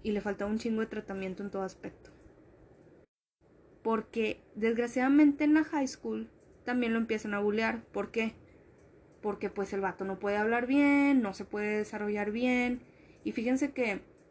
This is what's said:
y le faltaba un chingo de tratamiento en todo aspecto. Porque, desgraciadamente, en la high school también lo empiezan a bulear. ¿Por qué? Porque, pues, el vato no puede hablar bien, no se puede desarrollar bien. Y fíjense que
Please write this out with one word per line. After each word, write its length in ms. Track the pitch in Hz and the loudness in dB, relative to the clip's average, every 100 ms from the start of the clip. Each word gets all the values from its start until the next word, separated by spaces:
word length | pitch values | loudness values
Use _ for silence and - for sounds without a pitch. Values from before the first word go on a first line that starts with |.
y 80 | 220 | -2
le 80 | 208 | -2
faltaba 320 | 202 190 202 | -2 -4 -2
un 60 | 220 | -2
chingo 220 | 233 220 | -2 -2
de 60 | 226 | -2
tratamiento 560 | 214 208 190 190 185 | -6 -8 -8 -6 -6
en 80 | 202 | -8
todo 120 | 196 | -6
aspecto. 500 | 190 - - - - - - - - - - - - - _ _ _ _ _ _ - - | -6 -8 -14 -16 -20 -20 -20 -20 -20 -20 -20 -20 -20 -20 _ _ _ _ _ _ -20 -8
Porque, 580 | 226 220 - 226 214 - - 214 | -4 -4 -4 -4 -4 -6 -14 -4
desgraciadamente, 880 | 226 233 240 254 262 285 294 285 | -2 0 -2 0 4 6 6 6
en 100 | 302 | 4
la 80 | 311 | 4
high 240 | 311 302 262 | 4 -2 -2
school 420 | - 226 220 226 - - - | -4 -6 -6 -8 -16 -20 -12
también 280 | - 247 233 | -4 -2 0
lo 60 | 226 | 0
empiezan 360 | 226 220 214 | 0 -2 -2
a 40 | 202 | -2
bulear. 460 | 208 214 226 226 - | 0 0 0 -2 -6
¿Por 180 | 202 - | -6 -4
qué? 240 | 233 226 - - - - - - - - - | -2 -4 -6 -20 -20 -20 -20 -20 -20 -20 -8
Porque, 280 | 208 202 202 | -6 -4 -6
pues, 220 | 208 190 | -4 -4
el 80 | 196 | -2
vato 240 | 190 170 | -4 -4
no 140 | 190 185 | -6 -4
puede 200 | 202 208 | -2 0
hablar 280 | 214 240 247 | 2 0 2
bien, 560 | 277 285 285 277 262 | 4 6 6 6 4
no 120 | 202 | 2
se 100 | - | -4
puede 340 | 190 208 208 214 | -8 -4 -2 -2
desarrollar 540 | 208 208 208 208 208 | -2 -4 -2 -2 -2
bien. 500 | 226 254 247 247 247 - - - - | 0 2 2 0 -2 -8 -20 -20 -8
Y 80 | 311 | -6
fíjense 420 | - 233 262 285 | -2 0 2 0
que 280 | 262 233 190 - - _ | 0 -2 -2 -8 -20 _